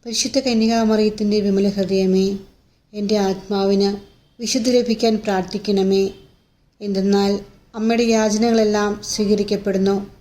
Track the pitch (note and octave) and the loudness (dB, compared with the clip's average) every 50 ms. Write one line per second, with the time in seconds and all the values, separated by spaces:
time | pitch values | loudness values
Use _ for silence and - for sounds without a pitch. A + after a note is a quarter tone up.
0 | _ A#3 A3+ - - B3+ - C4+ C4+ C4 A#3 A3+ A3 A3+ A3+ A3+ A3+ A3 A3 G#3+ | _ -6 -6 -4 -4 -2 -2 -2 0 0 0 2 2 2 2 2 2 2 2 2
1 | G#3+ G#3+ G#3 G#3+ G#3+ G#3 G#3 G#3+ G3 G3+ G3 G3 G3 G3+ G3 G3+ F#3+ F3+ G3 F#3+ | 2 0 0 -2 -2 0 0 0 2 2 0 2 0 0 0 -2 -2 0 0 0
2 | F#3+ F#3+ F#3 F#3+ F#3+ G3 G3 G3 - - _ _ _ _ _ _ _ _ - G#3 | 2 2 2 2 2 0 -2 -6 -10 -16 _ _ _ _ _ _ _ _ -10 -8
3 | G#3 G3+ G#3+ G#3 G3 F#3+ F#3+ G3 - - G#3 G3 G3 G3 G3+ G3 G3+ G3 G3+ G3+ | -4 -2 0 0 0 0 -2 -4 -6 -4 -4 -2 0 2 2 2 2 0 0 -4
4 | - - - _ _ _ _ _ A#3+ A3 - C4 A3 B3+ B3 B3 A#3 G#3 A3+ A3 | -10 -18 -20 _ _ _ _ _ -8 -4 -4 -2 0 2 2 2 2 2 -2 0
5 | - A3+ A3 G#3 G#3+ A3 G3 F#3 F#3 F#3 - G3+ - - G3+ G3 F#3+ F#3+ G3 G3 | 2 0 0 0 -2 -2 -2 -2 -2 -4 -8 -8 -4 0 0 2 2 2 2 2
6 | G3 F#3+ - - - - _ _ _ _ _ _ _ _ _ _ G#3+ G3+ G3 F#3+ | 0 -2 -4 -10 -20 -20 _ _ _ _ _ _ _ _ _ _ -8 -4 -4 -2
7 | F#3+ G3+ G3+ G3+ G3+ G3 G3+ - - - - - _ _ _ A#3 G#3+ A3+ A#3 A#3 | 0 2 2 2 2 0 -2 -2 -6 -12 -20 -20 _ _ _ -4 -2 0 0 0
8 | A#3+ A3+ A3+ A3 A3 G#3+ G3+ G#3+ A#3 A#3+ A3+ A3+ A3 G#3+ G#3 G#3 G#3 G#3 G#3 G#3 | 2 2 2 2 2 2 0 0 2 2 4 4 2 2 2 0 0 -2 -4 -6
9 | - - - - G#3+ G3 G#3 G3 G3+ G#3 G#3 G3 - G#3 F#3+ F#3+ F#3+ G3 G3 F#3+ | -8 -10 -4 -4 0 0 2 0 0 -2 -2 -4 -2 -2 -2 0 2 2 0 -2
10 | G3+ - - - | -4 -8 -16 -20